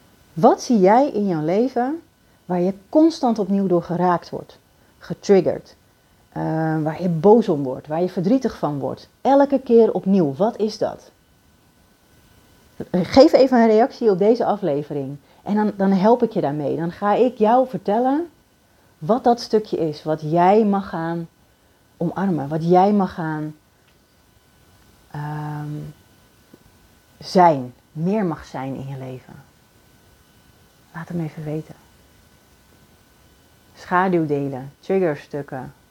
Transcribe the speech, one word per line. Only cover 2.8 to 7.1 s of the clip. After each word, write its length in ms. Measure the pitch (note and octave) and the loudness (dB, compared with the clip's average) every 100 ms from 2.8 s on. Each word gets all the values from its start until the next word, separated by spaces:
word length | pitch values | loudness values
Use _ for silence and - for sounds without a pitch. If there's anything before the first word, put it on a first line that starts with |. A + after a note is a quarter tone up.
| _ | _
constant 500 | D#4 D#4+ D#4+ B3+ A3 | 4 4 2 -2 -2
opnieuw 280 | F#3 G3 G3 | -2 -2 2
door 160 | F3 | 0
geraakt 460 | E3+ E3+ F3+ E3+ - | 0 -2 0 0 -4
wordt? 300 | - - - _ _ _ _ | -14 -14 -20 _ _ _ _
Getriggerd? 800 | - - - G3 D3 G2+ - _ _ _ _ _ _ | -14 -12 2 4 4 -4 -10 _ _ _ _ _ _
Eh, 120 | D#3 D#3+ D#3+ D#3+ D#3+ | -8 -4 -2 -2 -2
waar 200 | D#3 D#3 | -4 -4
je 80 | |
boos 400 | F3+ | -4